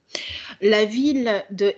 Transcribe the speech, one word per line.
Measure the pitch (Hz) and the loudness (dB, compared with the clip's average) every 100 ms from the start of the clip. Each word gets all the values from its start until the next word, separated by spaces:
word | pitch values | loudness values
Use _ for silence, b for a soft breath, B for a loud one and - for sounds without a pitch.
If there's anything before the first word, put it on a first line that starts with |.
| _ B B B B B | _ B B B B B
La | 202 214 214 | 2 4 2
ville | 233 285 269 233 196 - | 0 0 0 0 -2 -4
de | 196 202 | -2 -2